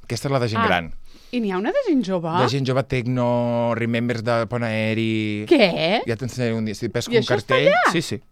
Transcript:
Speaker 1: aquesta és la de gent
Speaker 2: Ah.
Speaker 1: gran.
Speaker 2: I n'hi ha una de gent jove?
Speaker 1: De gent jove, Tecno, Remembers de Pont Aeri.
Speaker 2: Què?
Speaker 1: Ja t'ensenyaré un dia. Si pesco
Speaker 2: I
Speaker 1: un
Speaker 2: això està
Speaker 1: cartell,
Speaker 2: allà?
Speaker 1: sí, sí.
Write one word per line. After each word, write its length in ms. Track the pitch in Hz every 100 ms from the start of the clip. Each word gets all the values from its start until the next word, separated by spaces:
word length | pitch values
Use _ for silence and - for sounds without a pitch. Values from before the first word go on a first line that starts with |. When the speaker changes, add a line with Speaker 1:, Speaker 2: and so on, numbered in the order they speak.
Speaker 1:
aquesta 240 | - 117 139
és 40 |
la 80 | 139
de 80 | 120
gent 120 | 156
Speaker 2:
Ah. 60 | 226
Speaker 1:
gran. 260 | 90 80 - - - -
Speaker 2:
I 100 | 247
n'hi 120 | 214
ha 60 | 185
una 120 | 233
de 80 | 523 480
gent 160 | 277
jove? 240 | 185 185 165 170
Speaker 1:
De 60 | 120
gent 180 | 139 131
jove, 160 | 127
Tecno, 920 | 135 131 120 127 120 120 120 117 117 113
Remembers 480 | 117 117 120 117
de 220 | 110 117 113
Pont 160 | 123
Aeri. 840 | 117 110 110 110 110 110 107 104 107
Speaker 2:
Què? 540 | 320 196 165 160 208
Speaker 1:
Ja 120 | 415 113
t'ensenyaré 380 | 123 - 120
un 100 | 113
dia. 100 | 110
Si 140 | 101 113
pesco 240 | 120 117
Speaker 2:
I 40 | 233
Speaker 1:
un 40 |
Speaker 2:
això 120 | - 123
està 180 | -
Speaker 1:
cartell, 140 | 523 -
Speaker 2:
allà? 240 | 659 453
Speaker 1:
sí, 100 | 175
sí. 180 | - 104 -